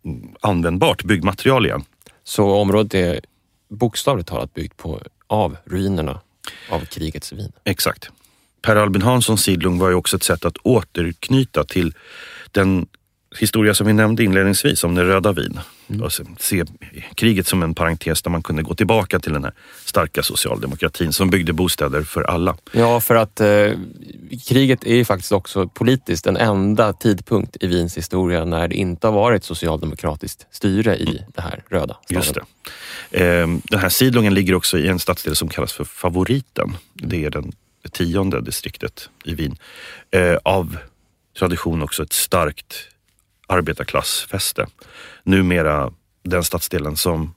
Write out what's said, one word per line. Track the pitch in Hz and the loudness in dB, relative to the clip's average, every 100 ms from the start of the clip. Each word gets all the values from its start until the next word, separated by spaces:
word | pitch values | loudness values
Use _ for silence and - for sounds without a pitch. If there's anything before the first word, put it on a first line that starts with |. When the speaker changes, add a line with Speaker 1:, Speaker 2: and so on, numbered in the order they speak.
Speaker 1:
mm, | 85 64 - - | -10 -12 -14 -4
användbart | 110 87 85 90 160 - | -2 0 0 2 2 0
byggmaterial | 90 98 92 95 131 131 85 | 0 0 0 0 2 2 2
igen. | 60 - _ - _ | -2 -8 _ -20 _
Speaker 2:
Så | - - 101 98 | -6 0 4 4
området | 101 101 107 | 4 2 2
är | 98 87 67 _ _ _ _ _ | 0 0 -2 _ _ _ _ _
bokstavligt | 107 117 - - 120 85 | -2 -2 0 -2 -2 -4
talat | 57 - | -6 -6
byggt | - 78 - | -8 -12 -10
på, | 85 62 - _ _ | -10 -10 -12 _ _
av | 107 90 - | 0 0 -4
ruinerna | - 92 98 90 76 69 _ _ - - - | -8 -4 -2 -2 -4 -6 _ _ -18 -18 -6
av | 82 | -6
krigets | - - 78 73 - | -6 -8 -8 -8 -12
Wien. | 71 101 _ | -12 -12 _
Speaker 1:
Exakt. | - 92 - - - _ _ _ _ _ | -6 -2 -2 -4 -12 _ _ _ _ _
Per | - 107 | 2 4
Albin | 104 98 | 4 2
Hanssons | 107 127 117 107 | 4 2 2 2
Sidlung | - 90 90 87 | 2 2 2 2
var | 92 | 2
ju | |
också | 90 - 92 | 2 0 -2
ett | |
sätt | - 82 | 0 0
att | 85 - | -2 -2
återknyta | 107 120 - - 85 82 - 135 127 78 | 2 2 0 -4 -4 -6 0 0 2 -2
till | 71 92 82 - - - - - - | -2 0 -2 -4 -20 -20 -20 -20 -4
den | 104 95 92 82 _ _ _ _ - | 2 2 2 -2 _ _ _ _ -4
historia | 107 113 107 | 0 2 2
som | 101 104 | 4 4
vi | |
nämnde | 107 107 113 | 4 4 4
inledningsvis | 107 95 95 95 90 - | 4 4 4 2 0 0
om | 87 | 0
den | 87 90 | 2 4
röda | 95 104 | 4 2
Wien. | 87 - - - - - | 0 -4 -8 -14 -20 -10
Speaker 2:
Mm. | 104 | -6
Speaker 1:
Och | 113 | -4
se, | - 76 87 | -6 -8 -8
se | - 95 82 - - - - | -2 -2 -4 -8 -20 -18 -12
kriget | - 113 95 95 | 0 2 4 2
som | 92 | 0
en | 80 | 0
parentes | 82 82 82 - 76 | 0 -2 0 -2 -2
där | 87 | -2
man | 85 | -4
kunde | - 78 | -2 -4
gå | 80 | -4
tillbaka | 82 98 113 92 90 | -2 2 2 2 -2
till | 82 | -2
den | 73 | -4
här | 67 - - - | -6 -12 -20 -16
starka | - - 80 - | -4 -2 0 -2
socialdemokratin | - - - 53 65 69 80 - 85 | -4 -4 -2 -4 -6 -4 -4 -2 -2
som | - 95 | 0 2
byggde | 95 82 | 2 0
bostäder | 80 90 - 73 73 | 0 0 0 -2 -2
för | 78 85 | -4 -4
alla. | - 85 87 80 - | -2 0 -2 -4 -4
Speaker 2:
Ja, | 117 117 117 | 2 4 2
för | - | 4
att, | 117 110 - | 2 2 2
eh, | 107 104 104 104 92 - - - - 127 - | 4 6 4 0 -10 -16 -20 -20 -14 -14 0
kriget | 127 135 127 - | 2 4 2 4
är | |
ju | 120 | 2
faktiskt | 117 98 - | 4 -2 0
också | 98 - 98 90 | -2 0 -2 -2
politiskt | - 113 131 - 85 | 0 2 2 0 -2
den | - 92 | 0 2
enda | 113 98 98 107 110 | 2 2 2 4 2
tidpunkt | - 113 95 - 107 - - | 2 0 0 0 -2 -2 -6
i | 92 | 0
Wiens | 87 85 87 | 0 0 -4
historia | 85 92 90 87 | -4 0 0 0
när | 82 82 85 | 0 -2 -2
det | |
inte | - 95 85 110 | -2 -2 0 2
har | |
varit | 104 107 104 | 4 4 2
socialdemokratiskt | - 80 82 78 78 73 82 73 - - - | -2 -4 -2 -2 -4 -4 -4 -4 -10 -12 -18
styre | - 104 95 110 92 | -4 0 2 2 0
i | - | -2
Speaker 1:
Mm. | - - | -4 -10
Speaker 2:
det | - | -10
här | 85 - - | -10 -10 -4
röda | 92 76 - | -2 -2 -8
staden. | - 87 | -4 -2
Speaker 1:
Just | 82 | -2
det. | 73 - _ - - - - - 92 90 87 | -4 -10 _ -20 -18 -16 -16 -6 2 4 4
Ehm, | 85 85 | 2 -2
den | - 104 | 0 0
här | 92 | 2
Sidlungen | - 131 120 107 | 4 4 4 4
ligger | 98 92 | 4 4
också | 90 - 87 | 2 2 0
i | 76 | 2
en | 90 | 0
stadsdel | - 87 - 76 | -2 -2 -2 -4
som | 80 | -4
kallas | - 71 | -4 -6
för | - | -6
Favoriten. | 73 - 90 87 95 135 - - - 87 _ | -12 -4 -2 0 0 -2 -2 -6 -6 -8 _
Det | - - 85 | -10 -6 -4
är | 76 | -4
den | 76 76 - _ _ - | -6 -8 -14 _ _ -16
tionde | - 85 92 95 - | -4 -2 0 0 -2
distriktet | 62 - - - - - - _ | -4 -8 -10 -10 -10 -10 -20 _
i | - | -10
Wien. | 80 73 73 - - - - - | -6 -6 -6 -18 -20 -20 -20 -2
Eh, | 95 90 85 | 2 4 2
av | - 95 80 80 - _ _ _ _ - | 2 0 0 -8 -16 _ _ _ _ -4
tradition | 90 87 87 82 | -2 -2 -2 -2
också | 73 - | -4 -6
ett | 78 | -4
starkt | - - 92 76 - _ - - _ _ _ _ _ - 92 | -4 0 0 0 -4 _ -18 -18 _ _ _ _ _ -2 0
arbetarklassfäste. | 82 76 - 67 - - - 98 - - - _ - - - - | 0 -4 -4 -4 -2 -6 -6 -6 -4 -4 -6 _ -20 -20 -20 -8
Numera | - 95 92 87 78 76 65 - _ _ | 2 4 4 2 2 0 -2 -8 _ _
den | 90 90 | -4 -2
stadsdelen | 85 85 - 85 73 78 | -2 -6 -4 -4 -4 -2
som | 90 82 80 | -2 -2 -4